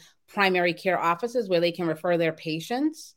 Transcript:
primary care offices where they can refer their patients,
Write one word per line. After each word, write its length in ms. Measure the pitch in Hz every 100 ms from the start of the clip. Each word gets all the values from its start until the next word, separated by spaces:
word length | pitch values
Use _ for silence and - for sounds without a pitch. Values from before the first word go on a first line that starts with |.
| - _ _
primary 480 | 208 190 180 175
care 240 | 170 190 175
offices 500 | 165 170 240 247 196
where 120 | 175
they 120 | 170
can 140 | 170 165
refer 320 | 156 180 170
their 140 | 165
patients, 840 | 160 165 160 160 247 302 311 -